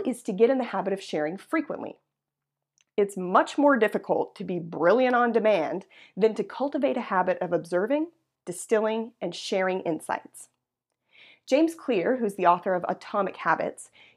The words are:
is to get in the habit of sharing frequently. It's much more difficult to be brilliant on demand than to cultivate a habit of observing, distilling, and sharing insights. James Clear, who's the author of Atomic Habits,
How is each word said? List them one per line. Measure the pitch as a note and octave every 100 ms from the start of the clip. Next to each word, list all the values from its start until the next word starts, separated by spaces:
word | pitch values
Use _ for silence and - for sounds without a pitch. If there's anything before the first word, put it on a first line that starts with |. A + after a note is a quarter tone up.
| F#4+
is | A#3+
to | -
get | F#3+ A#3
in | C4+
the | A#3
habit | F#3+ F#3
of | F#3+
sharing | - E3 D3+ F#3+
frequently. | - D#4+ D4 - - - _ _ _ _ _ _ _ _ _ -
It's | G3+ F#3+
much | F3+ G#3 D#4+ -
more | C#4+ C4
difficult | G#3 G3 - E3 - -
to |
be | F#3 F3
brilliant | E3+ D#3+ E3 A#3 B3+ B3
on | A#3+
demand | A#3 G#3+ G3 D3 E3+ - - - -
than | A3
to | G#3+
cultivate | G3 - C#4 C#4+ C4 B3+
a |
habit | A3+ F#3+ F3 F3+
of | F3+
observing, | E3+ D#3+ F3+ G#3+ D4 E4 - _ _
distilling, | - F3 - G#3+ A3 A3+ A3+ -
and | F3 -
sharing | - G3 F#3 F#3
insights. | F3 D#3 - - - - - _ _ _ _ _ _ _ - _ -
James | C4 E4 -
Clear, | - G#3+ F3+ C4
who's | A3 G3
the | F3
author | F3 G3 F3+
of | F#3
Atomic | F#3 - G#3 F#3+ -
Habits, | E3+ - - - - _ -